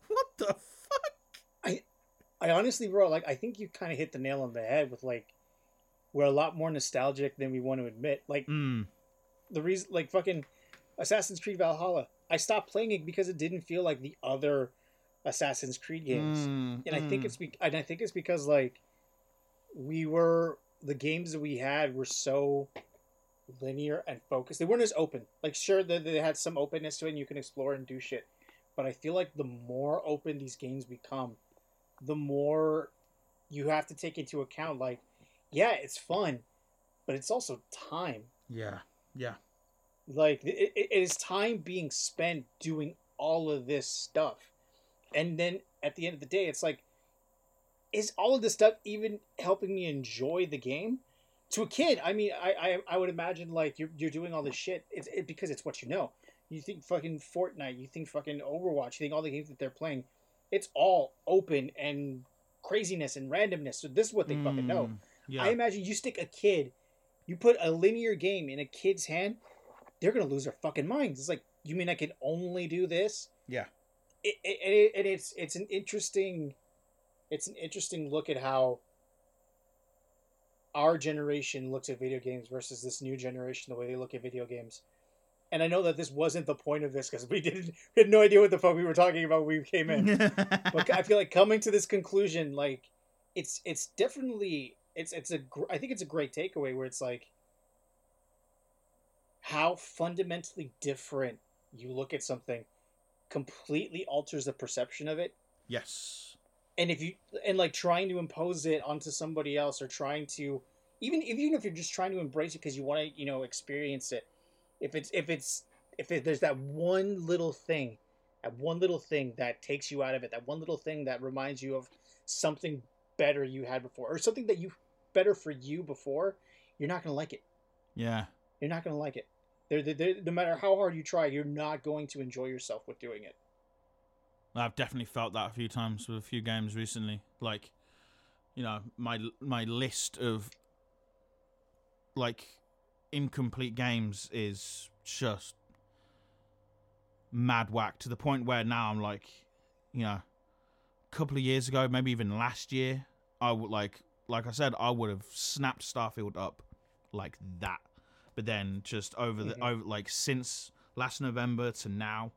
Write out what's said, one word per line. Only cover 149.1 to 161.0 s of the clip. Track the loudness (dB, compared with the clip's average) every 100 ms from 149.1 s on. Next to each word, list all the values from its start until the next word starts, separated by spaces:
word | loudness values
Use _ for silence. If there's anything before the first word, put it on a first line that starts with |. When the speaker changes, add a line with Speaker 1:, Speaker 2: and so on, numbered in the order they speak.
| -6 -12 -20 _ _ _ _ _
Speaker 1:
you | -4
know, | -2 -4
a | -8 _ _ _ _ _ _ _ _
couple | -4 -2 0
of |
years | 2 2 2
ago, | 2 2
maybe | 2 0
even | 0 -2 0
last | -2 -4 -6
year, | -2 -2 -4 -8 _ _ _
I | 0
would, | 0 0
like, | -2 -4 -8 _ _ -4
like | -4 -4
I |
said, | 0 0 2
I | 0
would | 2 0
have | -4 -8
snapped | -8 -6 -2 -2 -2
Starfield | -6 -4 -4 -4 -8 -6
up | -8 -8 -20 -20 _ _ _
like | -10 -10 -12 -14 -8
that. | -8 -8 _ _ _ _ _
But | -8 -4
then | -2 -2 -6
just | -6 -6 -6 -4
over | -4 -2
the, | -4
Speaker 2:
Mm-hmm. | -4
Speaker 1:
over, | -4 -4
like, | -4 -6 -6
since | -4 -2 -2 -4 -10 -12 _ _
last | -4